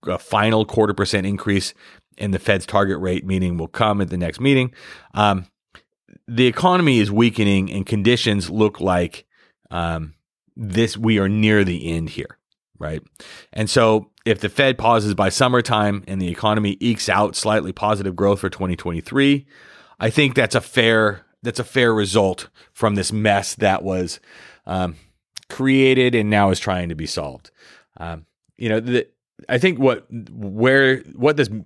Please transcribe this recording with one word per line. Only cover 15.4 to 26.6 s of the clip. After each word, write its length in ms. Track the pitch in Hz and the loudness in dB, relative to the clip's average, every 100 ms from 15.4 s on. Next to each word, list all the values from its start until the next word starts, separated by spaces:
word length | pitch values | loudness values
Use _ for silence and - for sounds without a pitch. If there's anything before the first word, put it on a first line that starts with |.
| 127 123 117 110 104 101 92 | 2 2 0 0 0 -2 -6
and 140 | 95 | -6
the 80 | 90 | -4
economy 480 | 87 107 107 104 98 | -2 0 0 0 -2
ekes 280 | 117 113 - | -2 -2 0
out 280 | 98 104 80 | 2 0 -2
slightly 360 | 110 107 80 | -2 -2 -2
positive 420 | 92 104 107 98 | -4 -2 -2 -4
growth 260 | 87 101 101 | -2 0 0
for 100 | 95 | -2
twenty 260 | - 92 87 | -4 -6 -4
twenty-three, 720 | 87 82 - 131 139 139 139 - - - _ _ | -6 -8 -4 0 2 2 -2 -20 -20 -20 _ _
I 120 | 110 | -2
think 240 | 131 143 | 2 2
that's 200 | 123 113 | 2 0
a 60 | 123 | 0
fair, 640 | - - 117 113 107 101 _ _ | -2 0 2 4 2 -2 _ _
that's 180 | 120 117 | -10 -8
a 40 | |
fair 280 | - 131 120 | -4 0 2
result 560 | 110 101 104 98 90 - _ _ | 2 2 2 2 -2 -12 _ _
from 220 | - 110 | -4 -2
this 180 | 101 92 | 0 -2
mess 420 | 107 107 101 92 - | 0 2 2 -2 -2
that 260 | 107 95 | 0 0
was, 380 | 95 92 90 - _ - - - - | -2 -4 -6 -8 _ -20 -20 -20 -8
um, 300 | 92 90 80 _ _ _ - _ | -4 -4 -8 _ _ _ -20 _
created 680 | - 131 135 131 131 123 | -4 2 4 4 4 2
and 160 | 120 104 | 2 2
now 200 | 104 98 | 2 2
is 80 | |
trying 300 | 95 | 2